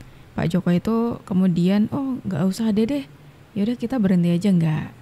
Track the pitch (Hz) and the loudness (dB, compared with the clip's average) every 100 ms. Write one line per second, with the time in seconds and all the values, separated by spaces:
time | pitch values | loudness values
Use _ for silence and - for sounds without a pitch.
0 | - - - - 165 180 180 175 214 226 | -20 -20 -12 -6 -2 0 0 0 0 -2
1 | 233 - - 185 190 165 175 202 214 285 | -2 -6 -4 0 2 2 2 2 0 -2
2 | 269 262 202 139 190 190 226 208 226 285 | -4 -6 -6 -2 -2 0 0 0 0 -2
3 | 277 - - - - 202 208 247 233 262 | -6 -16 -20 -20 -10 -4 -4 -4 -4 0
4 | 190 180 170 170 202 180 160 151 - - | 2 4 2 2 2 2 2 -2 -6 -12